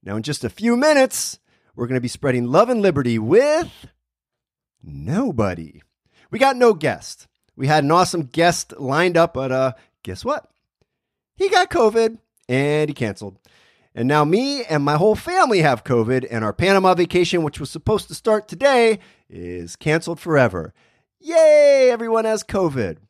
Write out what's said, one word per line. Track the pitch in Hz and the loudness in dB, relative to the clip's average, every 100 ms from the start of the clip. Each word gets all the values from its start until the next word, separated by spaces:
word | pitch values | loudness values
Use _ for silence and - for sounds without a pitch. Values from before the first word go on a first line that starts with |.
| - | -8
Now, | 104 | -8
in | |
just | 113 147 | -6 -6
a | 120 | -8
few | - 226 240 | -4 0 2
minutes, | 302 294 262 - - - _ _ _ - | 4 4 2 0 -10 -12 _ _ _ -10
we're | 120 | -4
gonna | 131 | -4
be | 120 | -4
spreading | - 143 123 120 | -6 -4 -2 0
love | 147 233 | 2 2
and | 240 | 2
liberty | 202 156 123 113 | 0 0 0 -2
with | 110 190 285 311 339 - - _ _ _ _ _ _ _ _ _ | 2 2 4 0 -4 -12 -20 _ _ _ _ _ _ _ _ _
nobody. | - 71 78 170 262 135 101 87 80 - _ _ _ _ _ | -18 -14 -6 -4 -2 -2 -4 -4 -12 -18 _ _ _ _ _
We | - | 0
got | 269 254 | 0 4
no | 247 190 | 2 2
guest. | 147 95 - - _ _ _ - | -2 -4 -10 -20 _ _ _ -8
We | 135 | 0
had | 151 | 0
an | 143 | 2
awesome | 170 175 175 | 2 2 -2
guest | 135 156 170 170 - - | -6 0 0 0 -8 -12
lined | 131 143 180 170 | -6 0 0 2
up, | 165 | 0
but, | 127 131 | 0 -4
uh, | 131 131 - _ _ | -2 -2 -4 _ _
guess | - 92 | -14 -10
what? | 233 294 _ _ _ _ _ _ _ _ _ _ | -8 -8 _ _ _ _ _ _ _ _ _ _
He | 381 | 0
got | 359 370 | 2 0
covid | 339 220 226 226 226 _ _ _ | 2 2 2 -2 -4 _ _ _
and | 123 143 151 151 | -2 0 0 -2
he | |
canceled. | 147 117 98 104 92 _ _ _ _ _ - | -4 -6 -6 -12 -16 _ _ _ _ _ -6
And | 120 | 0
now | 151 147 | 2 2
me | 185 269 285 233 | 0 -2 -6 -4
and | 156 | -2
my | 139 151 | 0 2
whole | 202 214 | 2 0
family | - 370 311 208 | -2 0 2 2
have | 156 120 | 2 0
covid, | - 120 113 127 123 | -2 -2 0 -2 -2
and | 113 | -6
our | 110 | -6
Panama | - 180 196 185 | -2 2 2 4
vacation, | 175 175 180 175 180 | 2 0 0 0 -2
which | 151 - | -4 -6
was | 143 | -12
supposed | 156 - 214 - | -8 -2 -2 -4
to | |
start | 165 - 214 214 | -8 -2 -2 -2
today, | 165 269 262 226 208 _ _ _ | -2 2 2 2 0 _ _ _
is | 90 87 90 87 - | -16 -12 -12 -12 -10
canceled | 151 160 - 165 | -2 -2 -2 -10
forever. | 175 151 123 92 80 _ _ _ _ _ | -2 2 2 0 -12 _ _ _ _ _
Yay, | 294 330 320 302 294 277 254 | -4 2 6 6 6 6 4
everyone | 233 233 226 220 | 2 0 0 0
has | 214 | -2
covid. | - 202 180 135 98 78 _ | -4 -2 -2 -2 -6 -6 _